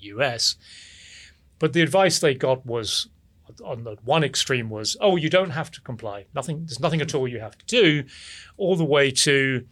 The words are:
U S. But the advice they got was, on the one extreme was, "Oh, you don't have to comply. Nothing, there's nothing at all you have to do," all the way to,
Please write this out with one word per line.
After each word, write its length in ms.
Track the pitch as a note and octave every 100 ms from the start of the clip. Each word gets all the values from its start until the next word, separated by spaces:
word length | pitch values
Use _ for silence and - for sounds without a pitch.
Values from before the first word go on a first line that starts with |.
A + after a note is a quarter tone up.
U 200 | G2+ G#2
S. 360 | C#3 A#2 - - - - - - - - - _ _ _
But 120 | D#3+
the 100 | D3+
advice 380 | D#3+ F#3+ F#3+ E3
they 140 | D#3
got 320 | C3 C3+ B2+ A#2+
was, 420 | A#2 G#2 - - _ _ _ - -
on 220 | - A#2+ A2+
the 100 | G#2
one 180 | A2 D#3+
extreme 480 | D3+ - - B2+ A2+
was, 280 | G#2+ G#2+ -
"Oh, 160 | G#3 F3
you 140 | D3+
don't 220 | F#3 F#3+
have 200 | C#3+ D#3
to 80 | -
comply. 460 | - A#2+ A2 G2+ G2 C#3
Nothing, 300 | C3+ D#3 E3
there's 160 | A#2+
nothing 180 | D#3 D#3+
at 160 | D3 D3
all 100 | B2+
you 140 | A#2
have 180 | A2 -
to 80 | -
do," 360 | A#3+ F3 D3+ C3+ - - - - -
all 180 | F#3 F#3
the 80 |
way 280 | D3+ C#3+ C#3
to, 540 | B2+ - C#3 C3+ B2+ B2+